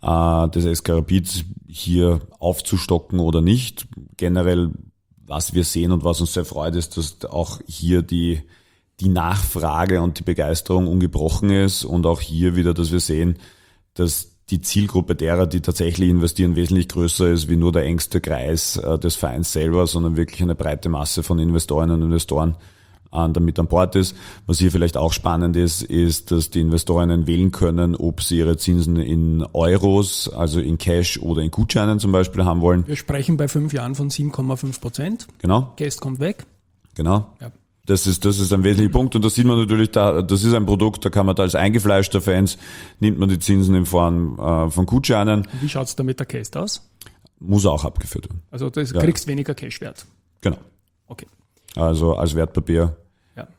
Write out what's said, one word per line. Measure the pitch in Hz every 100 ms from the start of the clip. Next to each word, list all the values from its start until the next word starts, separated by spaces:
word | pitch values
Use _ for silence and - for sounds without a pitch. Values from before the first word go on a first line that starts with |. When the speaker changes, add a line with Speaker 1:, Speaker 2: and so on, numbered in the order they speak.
Speaker 1:
äh, | - 82 82 82 82
des | 85
S | 85 85
K | -
Rapid, | 82 78 95 85 - 82 - -
hier | - - 87 87 85 - -
aufzustocken | 87 90 - 95 - 85 - 92
oder | 82 82
nicht. | 82 120 123 - - - - -
Generell, | 90 90 90 87 85 - - _ _ _ -
was | 71 -
wir | 87
sehen | 82 82 87
und | 90
was | 80 78
uns | 85
sehr | 92 85
freut, | 73 78
ist, | 85 82 -
dass | 80 - -
auch | 78 85 - -
hier | - 82 90
die, | 80 87 85 80 - _ _ _ _ _
die | 95
Nachfrage | 87 82 98 95 90 80 78 92 92
und | 87 82
die |
Begeisterung | - 85 73 82 - 92 90
ungebrochen | 90 87 - 80 - 101
ist | 98 98 92
und | 64 87 82
auch | 82
hier | - 80 90 87
wieder, | 87
dass | 82 82
wir | 87
sehen, | - 78 85 85 - _ _ _ _
dass | - 87 - - _ -
die | 90
Zielgruppe | - 101 104 90 85
derer, | 69 80 87 90
die | 87
tatsächlich | 80 82 85 82 90
investieren, | 87 85 - 90
wesentlich | 80 85 92 87
größer | 90 85 - 90
ist | 85 78
wie | 85
nur | 85
der | 85
engste | 71 85 - 92
Kreis, | 80 73 65 82 - -
äh, | - 80
des | 85 -
Vereins | 76 64 82
selber, | - 80 87 87
sondern | 85 85 80
wirklich | 85 -
eine | 90
breite | 80 73 73 85
Masse | 78 76 -
von | 80 85
Investorinnen | 82 82 - 73 82 82
und |
Investoren, | 82 82 - 76 82 80 - _ _ _ _
äh, | 80 82
damit | 80 82 78
an | 85
Bord | 85 90 95
ist. | 92 - - -
Was | - 85
hier | 92
vielleicht | 87 87 80
auch | 82
spannend | - 87 85 87 87
ist, | 87 80
ist, | - 85 85 80 -
dass | 85 80
die | 87
Investorinnen | 80 82 - 85 85 85 78
wählen | 85 92
können, | - 87 85 87 85
ob | 85 78
sie | - 85
ihre | 80 80
Zinsen | - 87 82 85
in | 76 82 82 80 78
Euros, | 85 82 95 98 98 98 - -
also | - 82 80
in | 71 82
Cash | - 87 87 -
oder | 82 80
in | 80
Gutscheinen | 92 113 - 107 107
zum | 98
Beispiel | 95 92 95
haben | 90 85
wollen. | 85 90 87
Speaker 2:
Wir | 147
sprechen | - 139 135 156
bei | 143
fünf | 151 151
Jahren | 139 120
von | 135 143
sieben | 139 147
Komma | 139 131 131
fünf | 139 127
Prozent. | 123 - 156 226 - _
Speaker 1:
Genau. | 87 104 131 -
Speaker 2:
Case | 147 -
kommt | 135 131
weg. | 156 208 - _ _ _ _
Speaker 1:
Genau. | - 80 101 104 _
Speaker 2:
Ja. | 117 - _ _ -
Speaker 1:
Das | 95 98
ist, | 90
das | 101 101
ist | 92
ein | 95
wesentlicher | 95 101 104
Punkt | 120 127
und | 117
das | 107
sieht | -
man | 123 117
natürlich, | 110 110 110
da, | - 101 82
das | 90 98
ist | 110
ein | 117
Produkt, | 104 101 107 104
da | 98
kann | 101 98
man | 92
da |
als | 92
eingefleischter | 82 95 113 104 98 98 98
Fans, | 92 92 95 - - - - _
nimmt | 107 -
man | 98
die | 92
Zinsen | - 98 95
in | 95
Form, | 87 90 85 85 85 58
äh, | 73 82 80
von | 80 90
Gutscheinen. | 123 135 113 104 104 98 131
Speaker 2:
Wie | 147
schaut's | 143 131
da | -
mit | 131 131
der |
Case | 127 123 110 143
aus? | 196 - - _ - _ _ _
Speaker 1:
Muss | 85 101 98
auch | 73
abgeführt | 73 - - - -
werden. | 85 -
Speaker 2:
Also | 123 135
du | 139
Speaker 1:
Ja. | 139 131
Speaker 2:
kriegst | 160 - -
weniger | 139 139
Cashwert? | 143 - - - - - _ _ _
Speaker 1:
Genau. | 101 - - _ _ _ _
Speaker 2:
Okay. | 120 - _ _ _ _ -
Speaker 1:
Also | 82 80 82
als | 80 85
Wertpapier | 78 80 - - 82 82 80 _ _ _ -
Speaker 2:
Ja. | 117